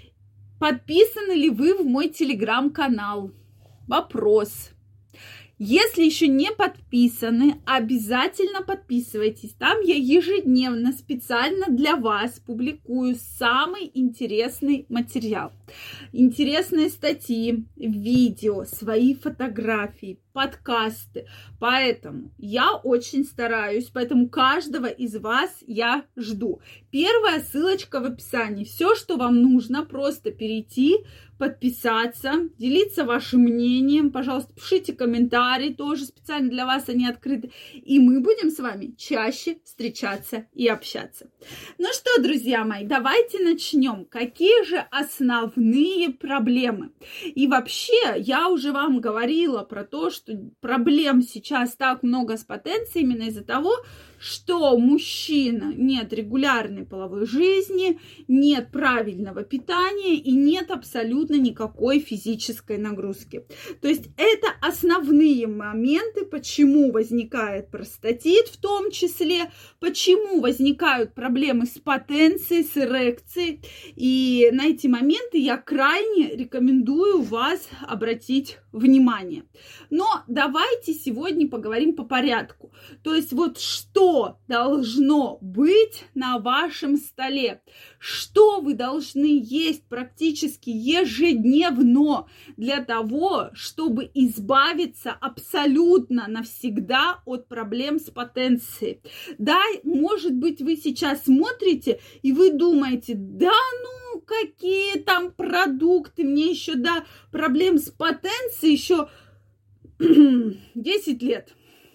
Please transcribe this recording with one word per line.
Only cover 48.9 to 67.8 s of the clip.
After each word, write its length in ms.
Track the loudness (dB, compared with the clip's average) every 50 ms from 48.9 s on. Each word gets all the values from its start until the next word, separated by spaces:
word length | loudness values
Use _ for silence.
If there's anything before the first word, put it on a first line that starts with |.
| 0 0
говорила 640 | -2 -2 -4 -2 -2 -2 0 0 0 0 -2 -4
про 220 | -6 -10 -12 -14 -12
то, 260 | -10 -8 -6 -4 -4
что 180 | -6 -8 _ -12 -12 -12 -12 -16 _ _
проблем 600 | -6 -2 -2 0 2 2 2 4 2 4 4 4
сейчас 520 | 2 2 -6 -14 -8 -6 -2 -2 -2 -4 -4
так 260 | _ -2 -2 -2 0
много 340 | -2 -2 0 0 -2 -4 -6
с 80 | -8 -8
потенцией 600 | -12 -12 -10 -8 -6 -6 -6 -6 -4 -2 0 0
именно 180 | 0 0 -2 -4
из-за 200 | -8 -8 -10 -8
того, 280 | -6 -4 -2 0 0 -2 -2 -4 -14 -20 -20 -20 -20 -20 _
что 580 | -14 -14 -14 -10 -6 -4 -2 2 4 4 4
мужчина 960 | 4 6 4 4 2 0 -4 -8 -10 -6 -2 0 0 0 0 -2 -2 -4 -6 -2
нет 380 | 0 0 2 2 0 -2 -6
регулярной 720 | -6 -8 -6 -4 -2 0 0 0 0 0 -2 -6 -8 -12 -12
половой 420 | -12 -12 -12 -10 -8 -6 -6 -4
жизни, 720 | -2 0 2 2 4 4 2 0 -2 -2 0 0 0 -2 -2 -6 -20 -20 -18 -2
нет 440 | 2 2 4 6 4 2 2 -2 -6
правильного 720 | -6 -2 0 0 0 0 -2 -4 -6 -8 -10 -8 -8 -10 -8
питания 720 | -8 -8 -8 -4 -2 0 0 0 0 -2 -2 0 0 0
и 160 | 0 2 2
нет 380 | 4 4 4 4 2 2 -2 -6
абсолютно 640 | -8 -10 -10 -8 -6 -6 -4 -2 -2 -2 -2 0 2
никакой 640 | 2 2 2 0 -4 -8 -8 -4 -2 0 2 2 2
физической 800 | 0 -2 -8 -8 -4 -6 -6 -6 -6 -10 -10 -12 -8 -8 -6 -6
нагрузки. 680 | -6 -6 -8 -8 -8 -8 -8 -10 -12 -16 -16 -16 -16 _ -20 -18 -16 -16 -14 -4
То 80 | -2 -2
есть 200 | -2 -2 -4 -12 -6
это 320 | 2 2 2 4 2 0 -4 -4 -4
основные 840 | -4 -6 -4 0 0 2 2 2 2 4 6 6 6 6 4 2 0
моменты, 800 | -4 -6 -6 -8 -6 -4 -2 0 0 0 0 0 -4 -6 -8 -8
почему 640 | -8 -10 -10 -10 -6 2 4 4 6 6 6 4 4
возникает 800 | 4 0 0 0 -2 -4 -4 -4 -4 -4 -4 -4 -6 -8 -10 -12
простатит 800 | -14 -14